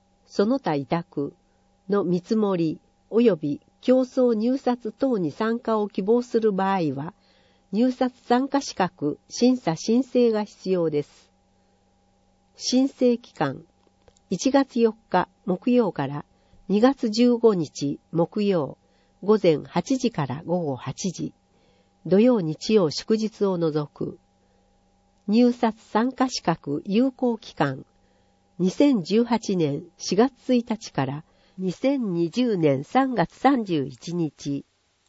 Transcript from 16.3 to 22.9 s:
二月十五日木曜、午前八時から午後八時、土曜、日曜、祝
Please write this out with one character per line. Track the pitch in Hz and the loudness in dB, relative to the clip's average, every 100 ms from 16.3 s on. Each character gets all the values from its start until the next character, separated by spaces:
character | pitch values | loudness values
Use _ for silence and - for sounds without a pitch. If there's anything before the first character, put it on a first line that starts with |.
| _ _ _ - | _ _ _ -2
二 | 196 | 2
月 | 247 269 233 | 2 2 -4
十 | 214 247 233 | 2 2 4
五 | 233 | 4
日 | 190 147 - 143 151 _ | 2 -2 -4 -6 -6 _
木 | 165 170 214 | -2 -2 0
曜、 | 202 180 131 - _ _ _ - | 0 0 -2 -10 _ _ _ -8
午 | 190 214 | 2 4
前 | 185 - | 4 2
八 | 131 175 - 262 | 0 -4 -2 -2
時 | 247 | -2
か | - 135 | -2 -6
ら | 135 160 | -6 -4
午 | 180 | -4
後 | 156 127 | -4 -6
八 | - - 190 | -8 -8 -8
時、 | 165 240 - _ _ _ _ _ _ 160 | -6 -10 -12 _ _ _ _ _ _ 0
土 | 185 | 4
曜、 | 240 233 | 4 4
日 | 160 151 - | 0 -6 0
曜、 | 220 | 2
祝 | 160 | 2